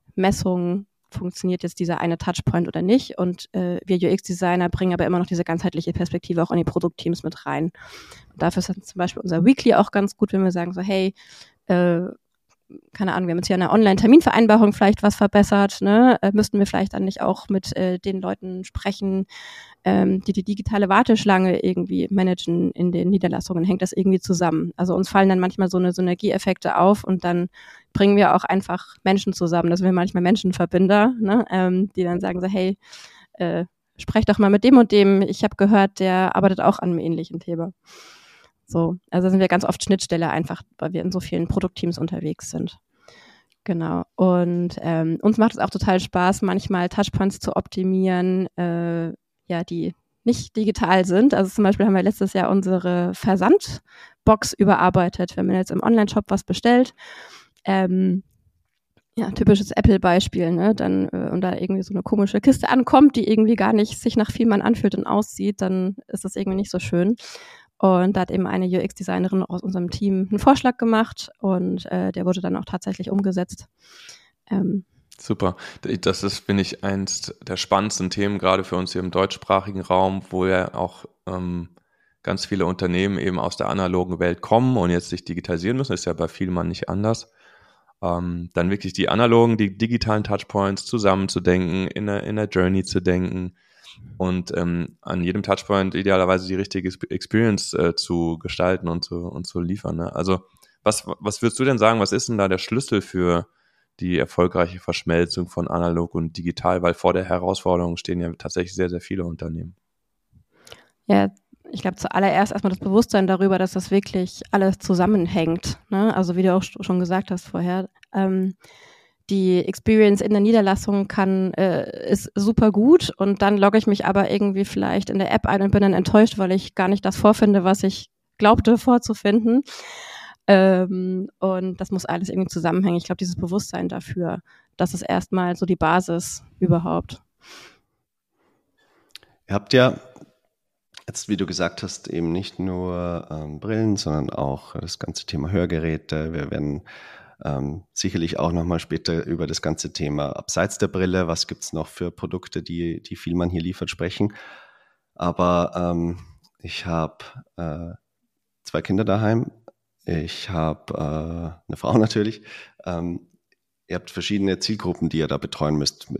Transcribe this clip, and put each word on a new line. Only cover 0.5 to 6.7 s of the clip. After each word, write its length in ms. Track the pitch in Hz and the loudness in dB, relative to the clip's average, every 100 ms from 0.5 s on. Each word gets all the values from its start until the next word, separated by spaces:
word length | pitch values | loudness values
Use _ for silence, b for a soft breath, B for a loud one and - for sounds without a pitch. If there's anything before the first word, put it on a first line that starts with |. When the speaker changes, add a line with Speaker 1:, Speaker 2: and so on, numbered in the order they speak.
| 180 175 190 202 _ _ | -2 -2 -4 -8 _ _
Speaker 1:
funktioniert 500 | - 180 - 185 180 | -10 -10 -6 -4 -4
jetzt 160 | 170 - | -6 -6
dieser 220 | 175 165 | -4 -2
eine 180 | 170 165 | -2 -4
Touchpoint 500 | - - - 175 175 | -4 -4 -2 -2 -2
oder 140 | 160 | -2
nicht. 340 | 180 262 - - | 2 2 0 -6
Und, 300 | 180 180 - | -4 -6 -8
äh, 240 | 190 180 180 - | -6 -4 -4 -2
wir 100 | 180 | 0
U-X-Designer 680 | 175 190 - 175 180 180 175 | 2 0 -2 -2 0 0 0
bringen 240 | - 185 | 0 0
aber 140 | 175 175 | 0 0
immer 140 | 180 | 0
noch 60 | 180 | 0
diese 180 | 170 | -2
ganzheitliche 480 | 175 165 175 165 170 | -2 -2 -2 -4 -4
Perspektive 500 | - 175 175 - 170 | -4 -4 -4 -4 -2
auch 80 | 170 | 0
in 80 | 170 | 0
die 60 | |
Produktteams 580 | - | 0